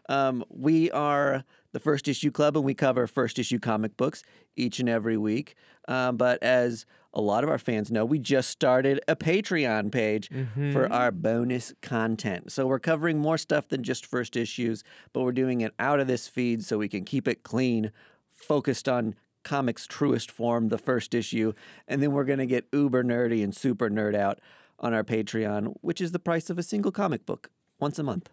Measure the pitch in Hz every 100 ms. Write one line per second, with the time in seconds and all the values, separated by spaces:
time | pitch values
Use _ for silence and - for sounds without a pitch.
0 | - 139 135 127 - - 139 160 165 143
1 | 147 143 143 135 - _ _ - 151 139
2 | - 131 147 - 147 147 135 131 139 123
3 | 117 - - - 120 120 120 110 110 -
4 | 131 - - - _ - 123 117 120 117
5 | 113 110 107 113 147 - _ _ - 127
6 | 127 120 127 - 120 127 123 113 - _
7 | _ - 104 104 147 135 - 110 107 113
8 | 113 151 120 135 123 - 135 127 135 139
9 | - - 156 185 208 170 131 107 101 127
10 | 107 107 - 131 127 113 143 139 127 120
11 | 123 104 110 117 120 123 - - - 117
12 | 113 110 117 87 - - 131 131 - 160
13 | 170 151 151 160 - 151 - 139 120 127
14 | - 123 117 123 117 - 113 113 - -
15 | - 127 127 123 131 123 110 - 127 147
16 | 131 123 - - 123 113 101 107 104 101
17 | 92 139 123 - - 113 127 117 107 -
18 | - _ _ - - 147 131 123 - 123
19 | 110 - _ _ - 143 127 117 - -
20 | 143 120 - - 117 117 113 110 - 123
21 | - 120 107 117 110 104 - - - 139
22 | 147 139 135 139 127 123 - 143 143 127
23 | 123 120 120 117 101 98 - 107 117 104
24 | 107 104 101 - - - _ - 120 113
25 | 104 113 104 113 107 104 107 - - 170
26 | 180 180 - 165 - 175 175 208 196 185
27 | 196 139 - - - _ _ - 147 143
28 | 143 110 -